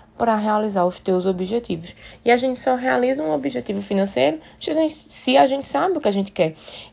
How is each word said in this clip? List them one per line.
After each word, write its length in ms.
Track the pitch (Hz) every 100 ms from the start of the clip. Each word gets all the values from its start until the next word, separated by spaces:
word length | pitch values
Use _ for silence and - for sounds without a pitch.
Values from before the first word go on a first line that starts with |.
| - -
pra 200 | 226 214
realizar 480 | 214 214 214 196 180
os 120 | 180
teus 280 | - 180 185
objetivos. 680 | 180 185 233 240 170 165 - - -
E 80 | 233
a 60 | 240
gente 200 | 262 247
só 180 | - 254
realiza 460 | 254 254 247 269
um 120 | 311
objetivo 480 | 302 269 247 233 202
financeiro 580 | 202 196 196 247 269 320 - -
se 120 | -
a 40 |
gente, 200 | 311 311
se 420 | 311 - - - 269
a 100 | 277
gente 220 | 277 -
sabe 300 | 277 359 330
o 20 |
que 80 | 220
a 40 |
gente 200 | 196 196
quer. 240 | - 160 160 - - -